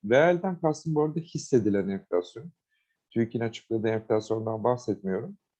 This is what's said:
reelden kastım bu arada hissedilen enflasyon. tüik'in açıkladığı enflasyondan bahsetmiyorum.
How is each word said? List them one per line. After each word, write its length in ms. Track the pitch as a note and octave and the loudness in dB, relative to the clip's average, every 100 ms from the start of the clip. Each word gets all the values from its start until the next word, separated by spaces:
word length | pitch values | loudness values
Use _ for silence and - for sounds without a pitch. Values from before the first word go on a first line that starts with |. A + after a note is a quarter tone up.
| G2+ | 4
reelden 500 | B2 E3 F3 F#3+ F3 | 6 6 4 -2 -2
kastım 340 | D#3+ D3+ - | -2 -2 -2
bu 80 | D3+ | 0
arada 180 | D3+ D#3+ | 0 -2
hissedilen 680 | D#3+ D3 - B2+ G#2 G2+ F#2+ | -8 -10 2 2 4 0 0
enflasyon. 640 | G2 - F2+ F2 A#2 E3 _ _ _ _ _ _ | -6 -2 -2 -2 -12 -18 _ _ _ _ _ _
tüik'in 300 | A2+ A2+ A#2+ | -2 -2 -2
açıkladığı 480 | A2+ A2+ _ A2+ A2 | -4 -6 _ -2 0
enflasyondan 760 | A2 A2 A2 A2 A2 A2+ A2 | -2 0 -2 0 -4 -4 -2
bahsetmiyorum. 720 | A2 B2 A#2 G2 F#2+ F#2+ D3+ G3+ _ _ | -2 -2 -2 -4 -2 -4 -6 -14 _ _